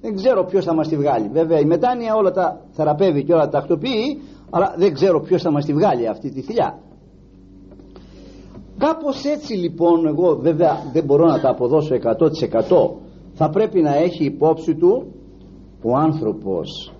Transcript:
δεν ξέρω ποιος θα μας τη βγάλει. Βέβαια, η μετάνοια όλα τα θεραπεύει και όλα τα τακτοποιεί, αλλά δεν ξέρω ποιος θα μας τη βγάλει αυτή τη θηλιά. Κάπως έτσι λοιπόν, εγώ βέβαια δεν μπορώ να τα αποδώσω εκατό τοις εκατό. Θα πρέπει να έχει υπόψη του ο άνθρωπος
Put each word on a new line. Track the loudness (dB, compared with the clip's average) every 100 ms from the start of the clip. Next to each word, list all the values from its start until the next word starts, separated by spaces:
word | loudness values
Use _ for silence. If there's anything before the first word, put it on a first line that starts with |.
δεν | -8 -2
ξέρω | 0 2
ποιος | 2 0 0
θα |
μας | -2 0
τη | 0
βγάλει. | 0 0 -2
Βέβαια, | -2 2 2
η | 2
μετάνοια | 2 0 -2 -2 0
όλα | 0
τα | 0 -2 -4 -14
θεραπεύει | -4 -2 2 2 0
και | 2
όλα | 2
τα | 2
τακτοποιεί, | -2 -2 -4 -2 -2 -4 -6 -12 -20 -6
αλλά | -2 -2 2
δεν | 0
ξέρω | 2 2 2
ποιος | 0 0
θα | 0
μας | -2 0
τη |
βγάλει | 0 2 0 -2
αυτή | -4 -8
τη | -10
θηλιά. | -6 -2 -2 -4 -20 -20 -20 -20 -20 -20 -20 -20 -20 -20 -20 -20 -20 -20 -20 -20 -20 -20 -20 -2
Κάπως | -2 0 -4 -4
έτσι | -4 -4 -6
λοιπόν, | -4 -4 0 2 4 2
εγώ | 2 2 2
βέβαια | 0 2 0 0 -2
δεν | -4
μπορώ | 2 4 4
να | 4
τα | 0
αποδώσω | 0 0 0 0
εκατό | -2 0 2 0
τοις | 0
εκατό. | -2 -2 2 2 2 -2 -20 -20 -20
Θα | -4 -2
πρέπει | 0 0 2
να | 2 2
έχει | 0 0
υπόψη | -4 0 0 0 -2 2
του | 2 2 -2 -18 -20 -20 -20 -20 -20 -8
ο | -2 0
άνθρωπος | 0 0 -4 -6 -6 -6 -6 -12 -16 -20